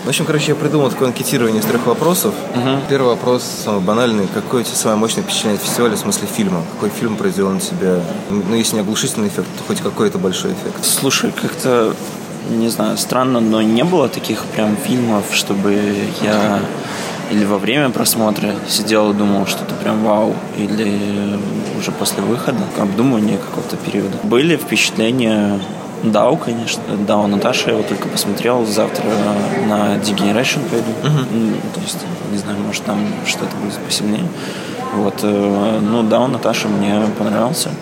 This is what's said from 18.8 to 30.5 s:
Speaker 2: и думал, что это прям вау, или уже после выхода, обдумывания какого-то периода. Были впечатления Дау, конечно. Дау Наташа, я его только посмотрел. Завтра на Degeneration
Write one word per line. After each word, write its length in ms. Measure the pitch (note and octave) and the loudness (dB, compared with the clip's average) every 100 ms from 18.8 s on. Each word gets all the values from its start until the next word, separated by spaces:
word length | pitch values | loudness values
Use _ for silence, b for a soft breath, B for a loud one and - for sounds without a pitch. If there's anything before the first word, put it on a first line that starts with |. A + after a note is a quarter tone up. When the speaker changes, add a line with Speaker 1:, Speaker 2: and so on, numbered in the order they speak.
| G#2 A2 G#2+ | 2 4 4
Speaker 2:
и 40 | |
думал, 320 | G#2 G#2 G2 F#2+ | 2 2 2 0
что 160 | - | -4
это 100 | - | -4
прям 280 | D#2+ G#2 A2 | -4 -2 0
вау, 320 | G#2+ G#2 G#2+ G#2+ - - | 2 4 2 0 -6 -4
или 420 | G#2 G#2+ G#2+ G2+ G2+ G2+ G2+ G2+ G2+ - - - | -2 0 0 0 -2 -2 -2 -2 -4 -4 -4 -4
уже 140 | - | -4
после 300 | - - - | -4 -2 -2
выхода, 360 | G2+ A#2 - B2 F#2+ - | 0 0 0 -2 -2 -2
обдумывания 580 | G#2 G2 C3 A#2 G#2+ G#2 | -2 2 2 4 2 0
какого-то 400 | - - - F2 | -4 -6 -6 -6
периода. 400 | - G#2 G2+ F#2 | -4 -2 -2 -2
Были 340 | G#2 A#2 D#3+ D3 | 2 2 4 2
впечатления 1040 | - G#2 - G2 A2 C3 A2+ G#2+ G#2 G2 F#2+ - - - | 0 0 0 0 0 2 2 2 2 0 -4 -8 -10 -2
Дау, 360 | A2+ G#2+ A2+ D#3+ | 2 4 4 2
конечно. 440 | - A#2 A2+ - - G#2+ G2+ | 0 -4 -2 -4 -4 -2 2
Дау 200 | G#2 G#2 | 2 4
Наташа, 440 | G2+ A2+ B2+ - | 2 2 0 2
я 60 | A2 | 0
его 60 | G#2+ | 0
только 220 | G2+ - | -2 -2
посмотрел. 560 | - - G2 A#2 B2 | -2 -2 0 2 2
Завтра 400 | A2 G#2 G#2+ G#2 G#2+ G#2+ G#2 G#2 G#2 - G#2+ | 2 2 0 0 0 0 2 0 0 0 0
на 280 | G#2 G#2 G#2 | 2 2 0
Degeneration 640 | G#2 G2 G2+ G#2+ C3+ | 0 0 2 2 0